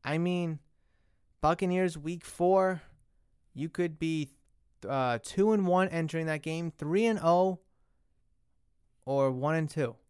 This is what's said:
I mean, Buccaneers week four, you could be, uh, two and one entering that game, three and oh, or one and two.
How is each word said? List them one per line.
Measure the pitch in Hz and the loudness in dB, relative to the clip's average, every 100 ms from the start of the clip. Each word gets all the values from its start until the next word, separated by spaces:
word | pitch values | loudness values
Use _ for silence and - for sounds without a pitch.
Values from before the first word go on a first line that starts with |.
I | - 156 | -2 -2
mean, | 175 180 170 156 _ _ _ _ _ _ _ _ | 0 0 -2 -6 _ _ _ _ _ _ _ _
Buccaneers | 151 170 185 180 185 160 | 0 2 0 2 0 -2
week | 151 175 | -8 -8
four, | - - 180 190 185 180 - - _ _ _ _ _ | -12 0 4 4 2 -2 -10 -20 _ _ _ _ _
you | - 156 | -10 -8
could | - 175 156 | -2 -4 -2
be, | 165 160 143 _ _ _ _ _ 98 | -4 -2 -6 _ _ _ _ _ -4
uh, | 135 127 117 | -2 0 -2
two | - - 208 | -4 2 2
and | 214 185 | 4 4
one | 180 185 | 2 2
entering | 170 160 165 160 | -2 -4 -4 -4
that | 151 | -4
game, | 160 165 170 | -4 -6 -6
three | - 147 185 226 | -6 -2 2 2
and | 214 | 2
oh, | 165 175 190 180 _ _ _ _ _ _ _ _ _ _ _ _ _ _ - | 4 4 4 0 _ _ _ _ _ _ _ _ _ _ _ _ _ _ -4
or | 139 135 | 0 0
one | 127 143 | 0 0
and | 160 156 | 0 -2
two. | - 123 117 | -2 -4 -6